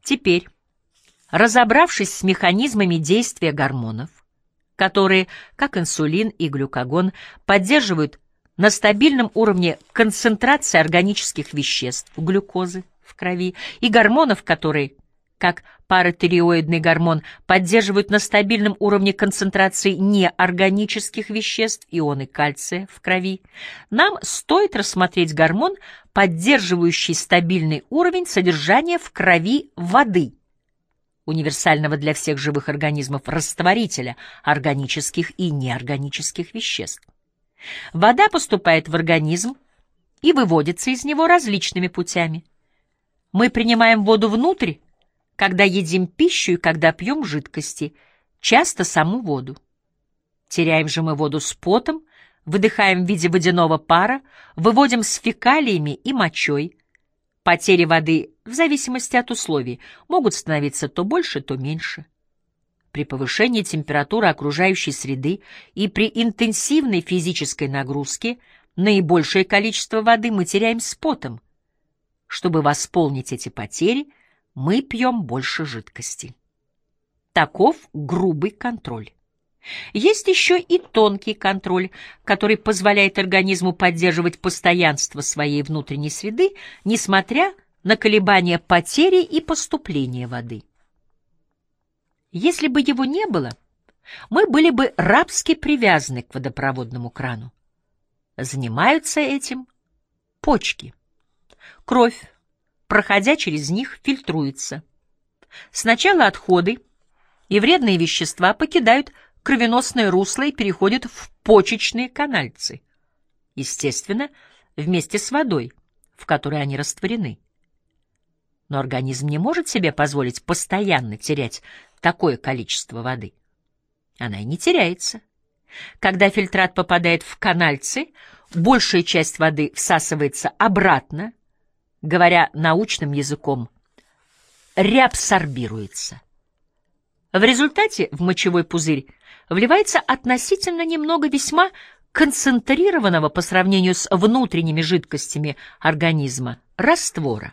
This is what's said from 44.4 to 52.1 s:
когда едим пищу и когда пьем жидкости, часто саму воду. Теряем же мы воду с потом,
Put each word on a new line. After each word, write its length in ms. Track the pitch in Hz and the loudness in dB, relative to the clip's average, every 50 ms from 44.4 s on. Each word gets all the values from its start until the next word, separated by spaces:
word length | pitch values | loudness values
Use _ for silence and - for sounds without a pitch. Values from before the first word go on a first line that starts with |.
| 262 339 381 - 254 180 143 _ _ _ _ _ _ _ _ _ _ _ _ | 0 0 0 0 -2 -4 -4 _ _ _ _ _ _ _ _ _ _ _ _
когда 280 | - - 196 185 180 202 | -2 -2 0 2 2 2
едим 420 | 196 180 196 180 156 170 185 185 | 2 2 0 -2 0 0 0 0
пищу 460 | 175 _ - 302 349 - - - - | -2 _ 2 2 2 2 0 0 0
и 40 | 175 | 0
когда 360 | 170 - 170 160 160 151 160 | 0 2 0 0 4 2 2
пьем 320 | 156 - 185 214 285 311 277 | 2 0 -4 -4 -4 -4 -4
жидкости, 720 | 180 147 151 139 - - 156 147 - - - 151 143 _ _ _ _ _ _ _ _ _ _ | -4 -6 -6 -8 -8 -10 -10 -10 -10 -8 -8 -10 -10 _ _ _ _ _ _ _ _ _ _
часто 440 | - - 226 262 349 - - - 185 | 0 4 4 4 4 2 -2 -4 -4
саму 360 | - - - 156 160 202 254 | 0 2 0 0 2 -2 -4
воду. 360 | 233 175 147 131 131 127 139 - _ _ _ _ _ _ _ _ _ _ _ _ _ _ _ _ _ _ | -4 -4 -6 -6 -6 -10 -16 -18 _ _ _ _ _ _ _ _ _ _ _ _ _ _ _ _ _ _
Теряем 400 | - - 165 160 160 160 156 151 | -2 0 0 2 2 2 0 -2
же 140 | - 165 | -4 -4
мы 120 | 160 160 156 | -2 -2 -2
воду 260 | 139 156 147 139 151 | -2 -2 -2 -2 -4
с 120 | 143 - | -6 -8
потом, 520 | - _ - 175 196 240 247 - 311 320 _ _ | -12 _ -2 0 0 0 0 -2 -6 -6 _ _